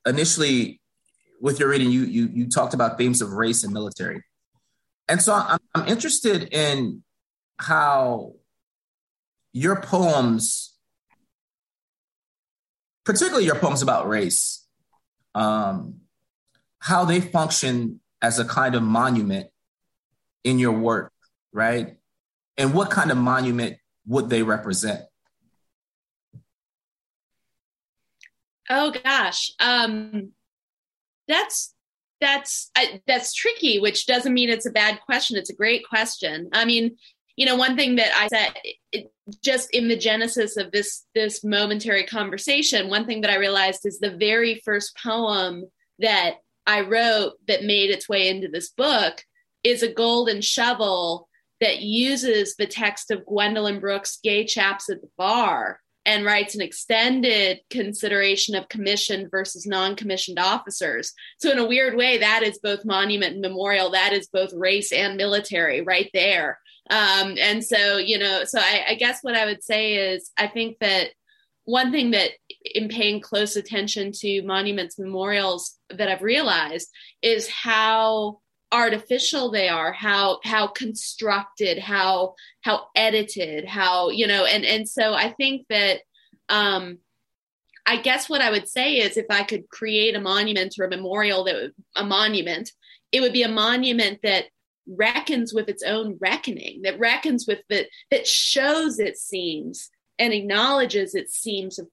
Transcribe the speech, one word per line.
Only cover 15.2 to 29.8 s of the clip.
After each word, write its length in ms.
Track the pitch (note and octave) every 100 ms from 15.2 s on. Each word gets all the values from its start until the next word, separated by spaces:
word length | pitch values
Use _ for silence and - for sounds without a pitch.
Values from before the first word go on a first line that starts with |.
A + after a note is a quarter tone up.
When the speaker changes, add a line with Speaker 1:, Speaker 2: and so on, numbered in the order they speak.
| _
Speaker 1:
um, 680 | G#2 G#2+ G#2+ G2+ F#2+ - - _ _ _ _ _ _ _ _
how 240 | - F3+
they 160 | F3 F3+
function 800 | F3 D#3+ D#3 - C3 B2 A#2 - _ _
as 160 | A#2 A2+
a 60 |
kind 300 | A#2 - C3
of 80 | B2
monument 680 | A2 A2+ B2+ A#2 G2+ G2 - _ _ _ _ _ _ _ _ _
in 140 | B2 B2+
your 140 | B2
work, 400 | A2 A2+ G#2+ - _ _ _ _
right? 440 | G#2 A2+ A#2+ - - _ _ _ _ _ -
And 160 | C3+
what 180 | E3 G3
kind 200 | G3+ D#3
of 80 | B2+
monument 580 | B2 B2+ B2+ A#2+ A2+ - _ _ G#2+
would 240 | C3 A#2
they 120 | A2+
represent? 600 | A2 G#2+ G#2+ F#2 G#2+ F#2+ - _ _ _ _ _ _ _ _ _ _ _ _ - - _ _ _ _ _ _ _ _ _ _ _ _ _ _ _ _ _ - _ _ _ -
Speaker 2:
Oh, 220 | C4 D4+ B3+
gosh. 460 | B3+ C4+ F#3+ - - -
Um, 720 | A#3+ B3